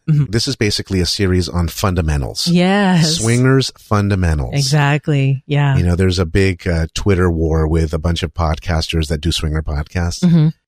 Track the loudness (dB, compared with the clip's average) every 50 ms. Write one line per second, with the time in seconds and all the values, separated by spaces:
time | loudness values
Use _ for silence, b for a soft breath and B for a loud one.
0 | -2 0 0 0 0 0 -2 -4 -2 -2 -4 -2 -2 -2 -2 -4 -4 -2 -2 0
1 | 0 0 0 0 0 2 2 2 0 0 -2 -2 -2 -2 -4 -2 -2 -2 0 0
2 | 0 0 0 -2 -2 -4 -6 -4 -2 0 2 2 2 2 2 2 2 2 2 2
3 | 2 0 0 -2 0 0 2 2 4 4 4 2 0 -2 -6 -12 -6 -2 0 0
4 | 0 0 0 0 2 0 0 0 -2 -4 -2 -2 -2 0 0 2 2 2 0 -2
5 | -2 -2 0 0 2 0 0 -2 -4 -2 -2 0 2 2 2 2 2 2 2 2
6 | 2 2 2 0 -2 0 2 2 2 2 0 -2 -2 -2 -2 0 -2 -2 -4 -4
7 | 0 0 2 2 2 2 2 0 0 0 0 0 0 2 2 0 0 0 -2 -2
8 | -2 -2 -2 -2 -4 -6 -4 -2 -2 -2 -2 -4 -4 -4 -2 -2 -2 -2 -2 -2
9 | -2 -2 -4 -4 -2 -2 -2 -2 -2 -2 -4 -4 -4 -4 -4 -6 -6 -6 -4 -4
10 | -4 -4 -2 0 2 2 4 4 2 2 0 _ _